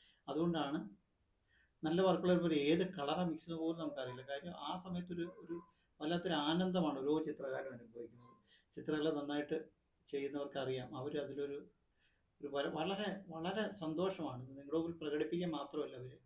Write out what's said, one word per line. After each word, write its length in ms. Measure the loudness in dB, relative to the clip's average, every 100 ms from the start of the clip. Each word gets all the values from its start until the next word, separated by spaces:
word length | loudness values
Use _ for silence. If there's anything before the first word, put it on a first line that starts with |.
| -20 _ -4
അതുകൊണ്ടാണ് 600 | 0 2 2 2 -2 -6 -14 _ _ _ _ _ _ _ -4
നല്ല 180 | 2 6
വർക്കുകൾ 280 | 6 6 6
വരുമ്പോൾ 240 | 6 6
ഏത് 400 | 4 6 6 4
കളറാ 300 | 0 0 2
മിക്സ് 260 | 2 0 -4
എന്ന് 120 | -2
പോലും 180 | -2 -2
നമുക്കറിയില്ല. 420 | -4 -4 -6 -6
കാര്യം 300 | -6 -6 -6
ആ 260 | -8 -6 -6
സമയത്തൊരു, 480 | -4 -4 -4 -4 -4 -6
ഒരു 240 | -8 -8 -10 _ _ -6
വല്ലാത്തൊരു 320 | 0 2 2
ആനന്ദമാണ് 680 | 2 4 4 4 4 4 2
ഓരോ 240 | 2 2
ചിത്രകാരും 500 | 0 -4 -4 -4 -6
അനുഭവിക്കുന്നത്. 640 | -10 -14 -12 -12 -14 -20 -20 _ _ _ -10
ചിത്രകല 460 | -2 2 2 2
നന്നായിട്ട് 480 | 0 -2 0 -2 -4 _ _ _ -6
ചെയ്യുന്നവർക്കറിയാം, 880 | -4 -2 -4 -4 -2 -2 -2 -4 -6
അവര് 220 | -4 -4
അതിലൊരു, 480 | -4 -4 -4 -6 -12 _ _ _ _ _ _ -12
ഒരു 60 | -4
വര-, 220 | 0 0
വളരെ, 540 | 0 0 0 -2 -4 -8
വളരെ 480 | -6 -2 0 -2 -2
സന്തോഷമാണ്. 720 | -2 0 0 0 -4 -6 -10
നിങ്ങളുടെ 300 | -12 -2 0
മുമ്പിൽ 200 | 0 -2
പ്രകടിപ്പിക്കുക 500 | -2 0 0 0 0
മാത്രമല്ല 480 | -2 -4 -4 -4 -6
അവര്, 220 | -12 -14